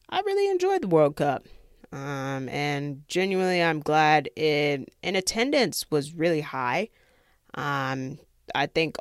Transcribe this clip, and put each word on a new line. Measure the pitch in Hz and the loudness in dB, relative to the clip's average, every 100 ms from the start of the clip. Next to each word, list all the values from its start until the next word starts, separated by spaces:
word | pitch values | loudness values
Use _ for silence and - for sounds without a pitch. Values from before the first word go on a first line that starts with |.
| _ | _
I | 359 | -4
really | 403 392 403 | 0 0 2
enjoyed | 381 359 381 | 2 2 0
the | 214 | 4
World | 165 147 - | 4 4 2
Cup. | 143 127 - - - _ - | -2 -2 -6 -20 -20 _ -16
Um, | 139 139 139 135 135 131 | -12 -8 -6 -6 -6 -6
and | 147 147 143 143 139 - | -4 -2 -2 -4 -8 -6
genuinely, | 180 190 185 185 180 | -2 0 0 0 2
I'm | 170 156 | 2 0
glad | 151 151 151 151 139 - | 2 4 6 4 2 -2
it, | 156 147 147 139 - - | 0 2 0 -2 -6 -8
and | - 190 | -2 -2
attendance | 185 - 262 294 196 - - | -2 -2 2 2 2 -2 -2
was | 151 147 | -2 -2
really | 165 165 160 | 0 0 0
high. | - 135 123 143 220 _ _ _ _ _ _ - | -2 -4 -2 -2 -4 _ _ _ _ _ _ -8
Um, | 143 143 131 131 131 147 _ _ - 131 | -4 -2 -2 -2 -6 -10 _ _ -6 -2
I | 147 | 0
think | 160 160 - | 0 -2 -2